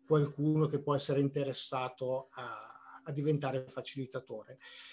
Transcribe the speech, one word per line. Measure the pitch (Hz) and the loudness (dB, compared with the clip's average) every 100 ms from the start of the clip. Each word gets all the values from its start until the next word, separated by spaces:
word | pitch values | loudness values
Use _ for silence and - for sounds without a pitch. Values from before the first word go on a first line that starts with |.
| _ | _
qualcuno | 156 147 - 151 156 151 | 4 4 2 2 4 2
che | 147 | 2
può | 143 | 0
essere | 139 - 143 | 2 4 4
interessato | 139 143 139 123 - 135 127 - 127 131 - | 4 2 0 0 0 0 -4 -4 -4 -4 -6
a, | - 120 110 107 - - - | -10 -10 -10 -12 -18 -20 -14
a | - | -8
diventare | 143 143 143 139 131 131 | -2 2 2 2 0 -4
facilitatore. | - - 135 127 131 - 110 104 - - - - | -6 -6 -6 -6 -8 -8 -12 -12 -18 -18 -16 -16